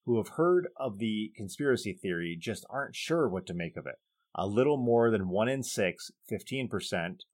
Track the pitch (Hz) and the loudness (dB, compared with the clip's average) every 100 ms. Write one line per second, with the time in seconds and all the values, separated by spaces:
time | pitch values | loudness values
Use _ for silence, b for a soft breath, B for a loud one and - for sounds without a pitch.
0 | - 113 98 - 175 180 - - 131 98 | 0 2 2 2 4 4 2 -4 -6 -2
1 | 113 107 107 - 101 - 143 120 104 90 | -2 -2 -4 -8 -12 -2 2 2 0 -6
2 | 98 85 87 85 117 107 - 131 135 - | -4 -2 -4 -6 -6 -8 -8 -8 -8 -8
3 | - 165 123 92 - 87 85 - 69 - | -2 2 2 0 -4 -6 -6 -6 -10 -12
4 | _ _ _ - 95 104 143 143 120 117 | _ _ _ -4 0 4 4 4 4 6
5 | 117 107 92 95 117 135 120 - 92 82 | 6 4 2 2 2 0 -2 0 0 0
6 | - - - 101 - 135 123 98 - 92 | -10 -18 -10 -10 -6 -4 -4 -4 -2 -2
7 | 85 90 - | -2 -6 -10